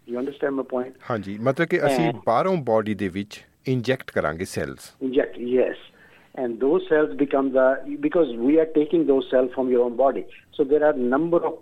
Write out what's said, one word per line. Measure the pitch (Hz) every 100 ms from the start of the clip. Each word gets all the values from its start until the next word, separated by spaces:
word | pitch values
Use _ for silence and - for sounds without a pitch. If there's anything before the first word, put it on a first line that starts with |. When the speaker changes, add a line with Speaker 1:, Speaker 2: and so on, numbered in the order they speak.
| -
Speaker 1:
You | 120
understand | 139 139 147 135
my | 127
point? | 127 127 - -
Speaker 2:
ਹਾਂਜੀ, | 113 95 104 123
ਮਤਲਬ | 135 165
ਕਿ | 175 135
ਅਸੀਂ | 135 160
Speaker 1:
And | - -
Speaker 2:
ਬਾਹਰੋਂ | 120 180 180 123
ਬਾਡੀ | 110 107 98
ਦੇ | 98 92
ਵਿੱਚ | 101 - - _ -
ਇੰਜੈਕਟ | 127 113 131 -
ਕਰਾਂਗੇ | 104 80 80 98
ਸੈੱਲਜ਼। | - 71 64 - - 131
Speaker 1:
Inject, | 131 - - 120 127
yes। | - - - _ - - _
and | - 123 113
those | 135 180 185
cells | 156 151 135
become | 143 139 135 131
the, | 131 131 147 147
because | 151 175 143 117 123
we | 156
are | 160 151
taking | 151 170 139
those | 135 127
cells | 131 127 135
from | 127
your | 123
own | 123 117
body. | 135 107 - - _ -
So |
there | 139 151 151
are | 139 123
number | 139 165 170 160
of | -